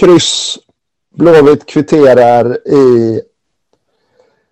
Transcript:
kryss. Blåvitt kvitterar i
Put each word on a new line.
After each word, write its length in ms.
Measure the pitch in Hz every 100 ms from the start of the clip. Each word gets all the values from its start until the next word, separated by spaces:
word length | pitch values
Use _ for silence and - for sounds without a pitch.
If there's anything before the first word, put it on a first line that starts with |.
kryss. 580 | - 170 - - - - _ _ _ _ _
Blåvitt 520 | - 165 160 143 147 -
kvitterar 1000 | 156 143 160 139 123 120 120 117 123 -
i 520 | 143 131 120 113 110 - _ _ _ _ _ _ _ _ _ _ _ _